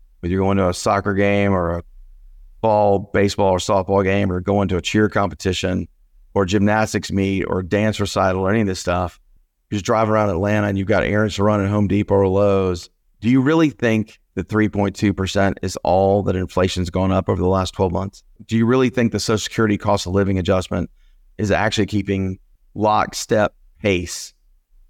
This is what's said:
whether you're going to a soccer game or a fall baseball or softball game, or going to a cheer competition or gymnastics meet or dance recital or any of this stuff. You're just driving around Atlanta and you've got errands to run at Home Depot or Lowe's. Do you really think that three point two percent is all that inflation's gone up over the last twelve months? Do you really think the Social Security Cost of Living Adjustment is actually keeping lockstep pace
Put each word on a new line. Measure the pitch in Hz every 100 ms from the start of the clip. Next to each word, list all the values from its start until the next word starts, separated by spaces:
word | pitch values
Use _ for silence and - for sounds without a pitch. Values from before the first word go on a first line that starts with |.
| - _
whether | 85
you're | 95
going | 95 98
to | 90
a |
soccer | 90 - 101 95
game | 98 101 101 101
or | 98 85 85
a | - - - - - - - -
fall | 113 104 104 98 104
baseball | 101 101 - 98
or | 92
softball | - 101 90 98
game, | 95 98 98
or | 90
going | 90 101 95
to | 92
a |
cheer | - 107 107
competition | 107 101 - 98 92 92 92 87 _ _ _ -
or | 101
gymnastics | 95 101 101 107 110 107 -
meet | 95 98 95
or | - 90
dance | 87 101 107 104
recital | 101 101 95 92
or | 95
any | 110
of | 104
this | 92
stuff. | - 87 90 - _ _ _ _ -
You're | 104
just |
driving | 92 110 110
around | 107 104
Atlanta | 85 101 107 104
and | 98
you've | 95
got | 98
errands | 64 104 107
to | 95
run | 101 104
at | 98
Home | 104 101
Depot | 101 104
or | 98 95
Lowe's. | 95 101 98 92 87 - _ _ _
Do | 113
you | 131
really | 131 160 156
think | - 120 110 107 - _
that | - 87
three | 107 107
point | 101 101 -
two | 107
percent | 98 95 98 98 -
is | 95 -
all | - 90 98 101
that | 95 92
inflation's | 90 - 92 - 87
gone | 92 95
up | 95 95
over | 92
the | 90
last | 95 92
twelve | - 95
months? | 87 98 - _ - 107
Do | 113
you |
really | 113 131 127
think | - 117
the | 104
Social | - 107
Security | - - 113 104
Cost | 107 101 -
of |
Living | 95 98 95
Adjustment | 90 92 92 95 - _ _ _ _ -
is | 107
actually | 87 107 107 95
keeping | 104 98 98 95 92 _ _ _
lockstep | - 107 104 - - - 110 101 - - _
pace | 107 92 87 - - _ _ _ _ _ -